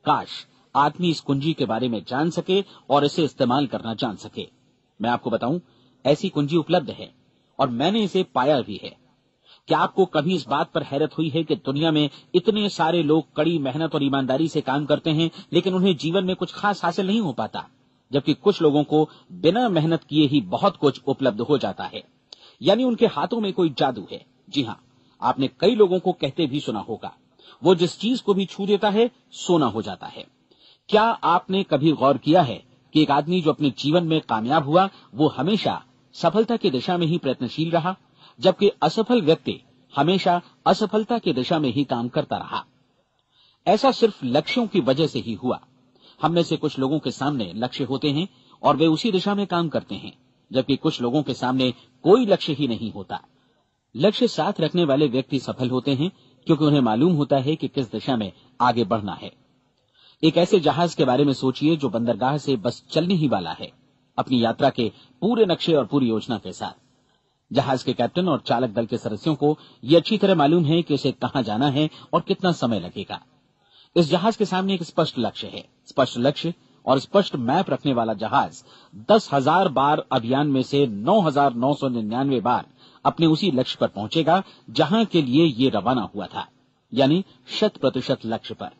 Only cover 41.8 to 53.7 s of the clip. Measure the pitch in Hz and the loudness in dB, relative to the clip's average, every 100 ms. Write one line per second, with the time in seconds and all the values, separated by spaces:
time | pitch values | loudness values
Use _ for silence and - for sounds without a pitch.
41.8 | 139 123 120 156 135 98 - - - _ | -2 -4 -2 -4 -4 -6 -6 -10 -10 _
42.8 | _ _ _ _ _ _ _ _ - 208 | _ _ _ _ _ _ _ _ 0 2
43.8 | 269 - 226 - 127 131 - 254 226 190 | 2 2 0 0 0 0 0 -2 0 0
44.8 | 127 135 156 127 104 107 123 101 _ _ | 0 0 0 -2 -8 -6 -6 -6 _ _
45.8 | _ _ - _ 156 170 165 151 151 135 | _ _ -20 _ 0 0 0 -2 -4 -4
46.8 | 131 151 135 - 135 143 92 95 123 - | -2 -2 -4 -6 -4 -4 -6 -6 -8 -6
47.8 | 123 131 151 143 190 _ _ _ 135 139 | -6 -4 -2 -2 -6 _ _ _ 0 4
48.8 | 160 156 233 190 190 202 196 175 165 123 | 2 2 0 -2 -2 -4 -2 -2 -2 -4
49.8 | - - 110 - _ _ _ 123 127 131 | -8 -14 -14 -20 _ _ _ -4 0 0
50.8 | 160 147 123 143 139 120 123 131 127 - | -2 -2 -2 -2 -2 -4 -2 0 -2 -4
51.8 | _ _ 151 220 226 175 - 139 139 110 | _ _ 4 4 4 0 0 -2 -2 -4
52.8 | 110 98 95 101 _ _ _ _ _ | -8 -10 -12 -14 _ _ _ _ _